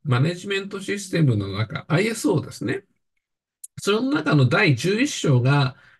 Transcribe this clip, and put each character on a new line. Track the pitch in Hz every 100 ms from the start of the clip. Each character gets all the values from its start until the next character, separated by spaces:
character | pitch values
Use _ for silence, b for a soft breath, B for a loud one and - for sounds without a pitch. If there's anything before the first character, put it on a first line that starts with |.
マ | 147 123
ネ | 151 175
ジ | 202
メ | 196
ン | 196
ト | 196
シ | - 202
ス | -
テ | 175
ム | 147 107
の | 98
中、 | 98 113 151 -
ア | 160
イ | 214
エ |
ス | 220 294
オ | 170
ー | -
で |
す | - 143
ね。 | 392 - _ _ _ _ _ _ _ - -
そ | -
の | 208 262
中 | 302 302 151
の | 123
第 | 180 202 120
十 | 175 214
一 | 285
章 | - 175 127
が | 123 143 131 b b b